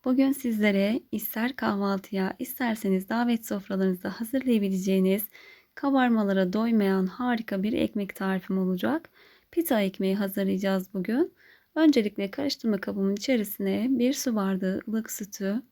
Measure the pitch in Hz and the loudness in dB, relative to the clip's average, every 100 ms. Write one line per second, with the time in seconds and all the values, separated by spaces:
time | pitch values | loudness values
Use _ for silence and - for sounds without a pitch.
0 | 254 254 269 269 247 214 208 196 202 226 | 2 4 4 2 -2 2 4 4 2 0
1 | - 214 - 220 240 269 220 202 202 196 | -4 -6 -4 -4 -4 -2 -2 0 0 -2
2 | - 196 190 - 254 - 240 220 196 190 | -4 -2 -2 -4 -10 -4 -4 -2 0 0
3 | 190 226 240 233 - 208 196 190 190 180 | 0 -2 0 0 -2 -8 -4 0 2 0
4 | 196 185 226 269 262 226 202 190 190 190 | -4 -8 -4 -2 2 2 2 0 2 4
5 | 185 196 - - - - _ - 277 269 | 4 2 -2 -14 -20 -20 _ -4 0 2
6 | 247 220 202 190 185 214 226 226 196 190 | 4 2 2 2 2 2 2 4 4 2
7 | 185 - 247 233 226 196 208 240 226 208 | 0 -2 -2 -2 -2 -2 -2 0 0 -2
8 | 196 - 190 190 - 190 185 180 220 311 | -6 -4 -2 -2 -2 -2 0 0 -2 -2
9 | - _ - _ _ - 330 233 190 - | -6 _ -20 _ _ -4 0 0 0 0
10 | 190 196 196 196 190 190 196 190 185 190 | -2 0 -2 -2 -2 0 0 -2 -2 -6
11 | 180 240 370 _ - _ _ 311 320 277 | -2 -2 -2 _ -20 _ _ 2 4 4
12 | 208 - 196 202 285 - 226 202 - 202 | 0 -4 -6 -4 -6 -2 -2 -2 -2 -2
13 | 196 202 - 247 202 - 196 196 240 262 | -2 -2 0 0 -2 -4 -2 0 0 2
14 | 247 285 262 220 190 190 185 196 - 220 | 2 0 -2 0 0 0 -2 -4 -4 -6
15 | 220 - 196 - 196 214 - | -6 -12 -12 -6 -4 -4 -6